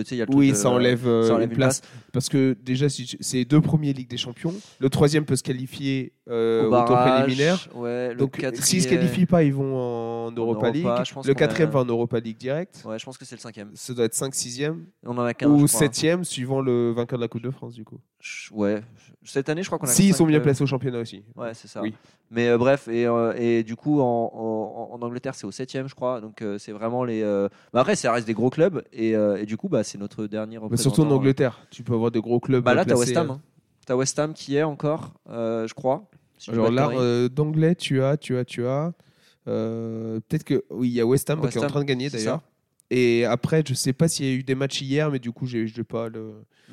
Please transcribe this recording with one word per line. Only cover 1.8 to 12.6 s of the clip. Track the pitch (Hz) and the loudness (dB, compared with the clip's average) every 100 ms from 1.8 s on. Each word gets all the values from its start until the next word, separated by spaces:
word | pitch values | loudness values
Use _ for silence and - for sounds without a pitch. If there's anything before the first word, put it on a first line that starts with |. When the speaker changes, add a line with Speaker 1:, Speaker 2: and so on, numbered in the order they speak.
Speaker 1:
place. | - 120 - | -6 -20 -6
Speaker 2:
Parce | 127 - | -4 0
que | 139 131 127 | 2 2 0
déjà, | 127 127 143 | -2 0 0
si | 135 123 | -2 -10
tu, | - | -10
c'est | - 131 | -4 -2
les | 120 | 4
deux | 151 | 4
premiers | 151 156 147 | 4 2 0
Ligues | 135 123 | -4 -6
des | 120 | -8
Champions. | 127 120 165 190 - - | -10 -8 -8 -8 -14 -2
Le | 135 | -2
troisième | - 147 151 151 | 4 4 4 0
peut | 131 | -2
se | |
qualifier, | - 131 131 - 139 135 127 _ - | -2 -6 -8 -6 -4 -2 -4 _ -6
euh, | 117 113 113 | -2 2 2
Speaker 1:
Au | 110 | 4
Speaker 2:
au | |
tour | 120 120 123 | 4 4 4
Speaker 1:
barrage, | 127 131 | 4 4
Speaker 2:
préliminaire. | 135 131 147 180 - | 2 2 2 2 -4
Speaker 1:
ouais, | 123 120 123 123 | -10 -6 -4 -6
le | 120 | -2
Speaker 2:
Donc, | 135 - | -4 -2
s'ils | 135 120 143 185 | -6 -2 0 0
se | 131 | 2
Speaker 1:
quatrième | 170 170 | 2 2
Speaker 2:
qualifient | - 175 | 2 2
pas, | 180 | 4
ils | 151 | 4
vont | 135 139 131 | 2 -2 -2
en | 123 117 117 117 117 | -4 -4 -6 -6 -6
Europa | 117 117 110 117 | -4 -2 0 0
Speaker 1:
en | |
Europa, | 143 123 120 | 0 0 0
Speaker 2:
League. | 127 | -2
Speaker 1:
je | |
pense | 139 131 | -6 -2
Speaker 2:
Le | |
Speaker 1:
qu'on | 135 | 2
a | |
Speaker 2:
quatrième | 156 160 156 | 2 2 0
va | 147 | 2
en | 123 | 0
Europa | 117 117 117 | 0 0 -2
League | 113 110 | -6 -8
direct. | 127 147 | -6 -6